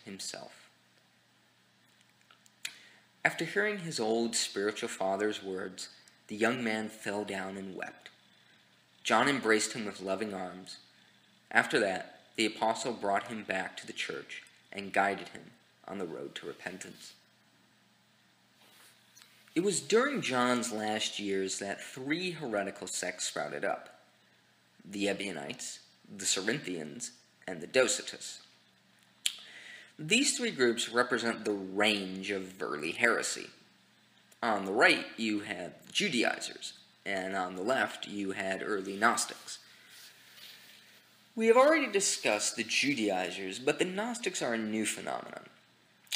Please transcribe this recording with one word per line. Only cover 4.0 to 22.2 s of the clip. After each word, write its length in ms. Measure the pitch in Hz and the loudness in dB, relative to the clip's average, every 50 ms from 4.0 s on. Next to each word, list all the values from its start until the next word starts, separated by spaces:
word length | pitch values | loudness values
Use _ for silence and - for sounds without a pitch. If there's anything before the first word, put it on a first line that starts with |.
old 340 | 113 110 113 117 117 113 113 | 0 2 2 2 2 2 2
spiritual 540 | - - - - 98 101 107 107 - 120 113 | 0 0 0 0 0 0 0 0 -2 -4 -4
father's 540 | - - 95 95 98 98 104 107 104 - | -2 0 0 0 2 2 2 0 0 -2
words, 480 | 95 95 92 95 101 95 92 - - - - - - - - _ _ - | -6 -6 -6 -6 -6 -8 -8 -10 -12 -14 -14 -20 -20 -20 -20 _ _ -8
the 80 | 110 | -2
young 280 | 104 113 113 127 131 120 | 2 2 2 2 2 0
man 240 | 113 110 110 107 107 | -2 -2 -2 -4 -6
fell 360 | - - - 107 101 104 104 | -8 -8 -6 -4 -2 -2 -2
down 340 | 98 98 95 95 95 98 98 | -4 -4 -6 -6 -6 -6 -8
and 180 | 98 95 92 | -8 -8 -8
wept. 320 | - - - - - - - - _ _ _ _ _ _ _ _ _ _ _ _ _ _ _ _ _ - | -10 -10 -10 -12 -16 -20 -20 -20 _ _ _ _ _ _ _ _ _ _ _ _ _ _ _ _ _ 0
John 240 | - 117 110 127 139 | 4 6 6 6 6
embraced 460 | 139 127 110 110 110 110 107 - - | 4 4 4 6 6 6 4 2 -2
him 100 | 127 107 | -4 -6
with 160 | 101 95 92 | -6 -6 -4
loving 320 | 92 98 95 95 110 104 | -2 -2 0 0 -2 -2
arms. 460 | 98 95 92 90 90 92 98 - - - - - _ _ - _ _ _ _ _ _ _ _ - | -4 -4 -6 -8 -8 -12 -14 -16 -16 -18 -20 -20 _ _ -20 _ _ _ _ _ _ _ _ 0
After 280 | - 113 120 - - 131 | 2 2 4 4 4 4
that, 400 | 104 95 92 90 - - - - - _ - | 4 4 2 -2 -4 -8 -16 -20 -20 _ 0
the 100 | - 113 | 2 2
apostle 480 | 104 - - 113 110 113 - - 135 113 | 2 2 2 2 2 2 2 -2 -4 -4
brought 320 | 98 107 101 98 101 - | -2 0 2 2 2 0
him 180 | - 117 107 101 | -2 -8 -6 -4
back 320 | - 107 - 92 - - | -2 -2 -2 -2 -4 -8
to 100 | - - | -12 -12
the 60 | - | -10
church 500 | - - - - - 69 - - - - - - - - _ - | -8 -6 -6 -6 -6 -8 -8 -10 -12 -14 -14 -18 -20 -20 _ -14
and 200 | - 98 101 95 | -10 -10 -6 0
guided 360 | 87 101 98 101 98 90 90 - | 4 4 4 4 2 0 -4 -10
him 220 | - - - - - - _ _ _ _ - | -14 -16 -16 -18 -20 -20 _ _ _ _ -12
on 120 | - 98 101 | -8 -6 -6
the 80 | 92 | -6
road 280 | 82 78 64 71 69 - | -6 -6 -8 -8 -8 -10
to 100 | - - | -10 -10
repentance. 680 | 87 - - - 90 92 92 - - - - - - - - _ _ _ _ _ _ _ _ _ _ _ _ _ _ _ _ _ _ _ _ _ _ _ _ _ _ _ _ - - - - - - - _ _ _ - - - - - - - - | -10 -10 -8 -8 -10 -8 -10 -12 -14 -16 -18 -18 -20 -20 -20 _ _ _ _ _ _ _ _ _ _ _ _ _ _ _ _ _ _ _ _ _ _ _ _ _ _ _ _ -20 -20 -20 -20 -20 -20 -20 _ _ _ -20 -20 -20 -20 -20 -20 -12 -4
It 120 | - 160 180 | 0 2 2
was 160 | 202 180 127 | 2 2 0
during 420 | 135 - 196 226 254 294 285 208 | 2 4 4 6 6 4 2 0
John's 500 | 139 127 131 127 123 123 123 120 110 117 | 0 2 4 4 4 6 4 4 2 0
last 460 | 107 110 110 107 107 110 - - - - | -2 -2 0 0 0 0 0 -2 -4 -4
years 400 | 101 101 98 95 95 95 - - | -2 0 0 0 0 0 -2 -4
that 240 | 98 98 98 - | -4 -4 -6 -6
three 480 | - - - 135 131 139 156 175 | -8 -12 -10 -6 -4 -2 -2 -2